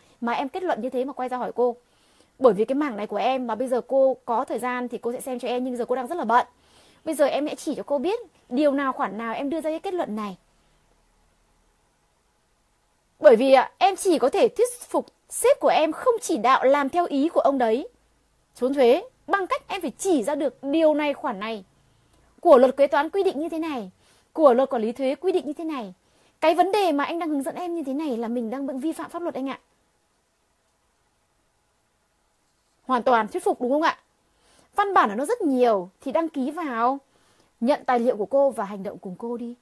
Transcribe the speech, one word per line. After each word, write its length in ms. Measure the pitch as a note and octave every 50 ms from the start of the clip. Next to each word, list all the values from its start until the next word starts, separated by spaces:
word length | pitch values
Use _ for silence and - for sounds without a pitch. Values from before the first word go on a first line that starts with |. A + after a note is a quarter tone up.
| _ _ _ -
mà 120 | A#3 A#3 A#3+
em 160 | - C#4 C4
kết 140 | - F#4 F#4
luận 180 | E4+ C#4 A3
như 80 | A3 C4
thế 160 | - B3 C4
mà 80 | C#4 -
quay 160 | - B3+ B3
ra 80 | B3+
hỏi 140 | B3 A3+ - -
cô. 200 | - B3 B3 A#3 - _ _ _ _ _ _ _ _ _ _ _ -
Bởi 140 | C4 A#3+ F#3+
vì 120 | F#3+ A3
cái 100 | - C4+
mảng 220 | C#4+ D4+ C#4+ G#3+
này 100 | G3+ G#3
của 100 | - G#3
em 300 | G3+ G3 B3+ C4 C4 B3+
mà 80 | A#3 A3
bây 120 | G#3+ C4
giờ 140 | B3 C4 A#3 A3+
cô 300 | - C4 C4+ C4+ C4 B3 - -
có 200 | - A#3 A3 -
thời 140 | - D#4 A3
gian 280 | A#3 B3 B3 B3 B3
thì 100 | A#3+ A#3+
cô 140 | G3+ - A#3
sẽ 100 | A#3+ -
xem 180 | - C#4 B3+ B3
cho 80 | B3+
em, 160 | A3+ B3 B3 B3+
nhưng 140 | C4 B3
giờ 80 | A#3 A3+
cô 100 | - B3
đang 120 | C4 B3
rất 80 | A#3+ E4+
là 100 | F4 C4
bận. 220 | G#3 A3+ B3 - - _ _ _ _ _ _ _ _ _ _ -
Bây 100 | - -
giờ 100 | D4+ D4
em 200 | A#3+ - C4+ D4
hãy 100 | D4 -
chỉ 200 | - - E4 B3
cho 80 | - -
cô 140 | - C#4+
biết 220 | C#4+ B3 F4 A4 A#4+ A4 - _ _ _ -
điều 220 | B3 C4+ D4+ D4
nào, 220 | C4+ C#4 C#4 C4 A#3+
khoản 240 | - C4+ F#3+ F#3+
nào 160 | G#3+ A#3 A3+ A3+
em 160 | A#3 C#4+ C#4
đưa 120 | D#4+ D#4+
ra 80 | C4+ D#4
cái 100 | D#4 E4
kết 140 | - G4 F4+
luận 220 | F4 D4+ - G#3
này. 220 | A3 G#3+ G3+ F3+ - _ _ _ _ _ _ _ _ _ _ _ _ _ _ _ _ _ _ _ _ _ _ _ _ _ _ _ _ _ _ _ _ _ _ _ _ _ _ _ _ _ _ _ _ _ _ _ _ _ _ _ _ _ _ _ -
Bởi 160 | D4 D4 A#3+
vì, 180 | G#3 C4+ C4+ C4
ạ, 180 | B3+ - - _
em 180 | - F4+ G4 F#4+
chỉ 240 | - - F#4+ D#4+ A#3
có 100 | A#3+ C#4
thể 180 | - G4 D#4+
thuyết 200 | A4 - - A#4 B4 - -
phục 260 | - - - D4 G#3+ - _ _ _ -
sếp 300 | - - - B4 C#5 -
của 80 | -
em 240 | B3 E3+ C#4+ D#4 D#4+
không 240 | D4+ - - B4 A#4 G#4
chỉ 160 | - - E4
đạo 260 | A3 G3+ B3 C4+ - -
làm 260 | C4 C#4 C#4+ C#4 C4
theo 160 | - F4 F4
ý 240 | - C#4+ C4+ C#4 E4+
của 120 | - -
ông 160 | - C#4 C#4
đấy 300 | C4 A#3+ A3 A3 C4 F#4 A#4+ _ _ _ _ _ _ _ _ _ _ _ _ -
trốn 180 | - A#3+ C4 C#4
thuế 300 | C#4+ B3+ A#3 C4+ F4+ A#4 C5 _ _ _
bằng 200 | - F4+ G4 F#4
cách 140 | - C#5 C#5+ _
em 140 | - F4+ G4
phải 100 | E4 B3+ -
chỉ 260 | - - G4 E4+ C4 G3
ra 120 | C4 D4+
được 220 | C#4 D#4 C4 - -
điều 320 | - C#4 C#4 E4 D#4+ D4+ D4+
này, 200 | D4 D4+ D4 C#4
khoản 260 | - - C#4 A3 F#3
này 240 | G#3 A3+ A3+ G3+ F#3+ _ _ _ _ _ _ _ _ _ _ _ _ _ _ _
của 160 | - F4 D4
luật 200 | B3 C4 B3+ B3+
kế 100 | - C#4
toán 220 | C#4+ D#4 C#4+ D4 D#4
quy 140 | - G4 F#4
định 160 | F#4+ B3+ C4+
như 100 | D#4+ E4+
thế 100 | E4 D#4+
này, 320 | E4 D#4+ C#4+ B3 G3 F#3 - _ _ _ _ _ _ _ -
của 200 | D#4+ D#4 C4+ A#3
luật 160 | B3 C4+ C4
quản 120 | C#4 A#3
lý 100 | G#3+ A3+
thuế 240 | A#3+ - C4+ C4 D4
quy 160 | - - F#4+
định 140 | F#4 F4 -
như 60 | C#4+ D4
thế 100 | - E4
này. 300 | D#4+ D4+ C4 G#3+ F#3 F3+ _ _ _ _ _ _ _ _ -
Cái 140 | - D#4+ E4+
vấn 160 | E4+ E4+ F#4+
đề 200 | F#4+ G#4 G4 E4+
mà 120 | C#4+ C#4+ C#4
anh 160 | - E4 E4+
đang 100 | F4+ D4+
hướng 140 | D4+ C#4 C4
dẫn 120 | D#4+ -
em 200 | - F4+ F4 E4+
như 80 | E4+ C4+
thế 100 | C4+ C4
này 240 | D4 D#4+ D4 A#3
là 100 | A3+ A#3+
mình 220 | A3 A#3+ B3 A3+ A3
đang 300 | B3+ C#4 C#4 C4+ D4+ C4
vi 140 | B3+ D#4+ -
phạm 160 | - D4+ -
pháp 120 | - E4+
luật 140 | F4 D#4+ C4+
anh 140 | C4 C4+ C4+
ạ. 100 | B3 - _ _ _ _ _ _ _ _ _ _ _ _ _ _ _ _ _ _ _ _ _ _ _ _ _ _ _ _ _ _ _ _ _ _ _ _ _ _ _ _ _ _ _ _ _ _ _ _ _ _ _ _ _ _ _ _ _ _ _ _ _ _ _ _ _
Hoàn 200 | B3 B3+ A#3+ -
toàn 240 | C4+ B3 A3 G#3+
thuyết 160 | G#3 - F#4 -
phục 180 | G#4 D4 -
đúng 100 | B3+ A#3+
không 100 | C#4 D4+
ạ? 160 | E4 D4 - - _ _ _ _ _ _ _ _ _ _ _ _ _ _ -
Văn 180 | - G#4 G4+ F4+
bản 240 | F#4+ D4+ G#3+ G3
nó 80 | A3+ C#4+
rất 160 | C#4+ A#4+ B4
nhiều 480 | G4 C#4+ C4 B3+ B3 A#3+ G#3+ F#3+ F3 F#3+ _ _
thì 100 | - C#4
đăng 180 | - E4 E4 D#4
ký 220 | - C#4 B3 C#4+
vào, 480 | D4 D#4 E4 C#4 A#3+ A3+ A#3 B3+ C4+ C#4 _ _ _ _ _ _ _ _ _ _ _ -
nhận 260 | A3+ B3+ D4 - -
tài 140 | - B3 A#3+
liệu 180 | A#3 B3 G#3
của 80 | G#3 G3
cô 240 | - C4+ C#4 C#4 C#4
và 160 | G#3 A3 G3+
hành 180 | F#3+ G#3 F#3+ F#3+
động 140 | G#3 -
cùng 180 | F3+ - G3 F3+
cô 200 | - A#3 A#3 A#3+
đi. 180 | A#3+ B3 A#3 B3 _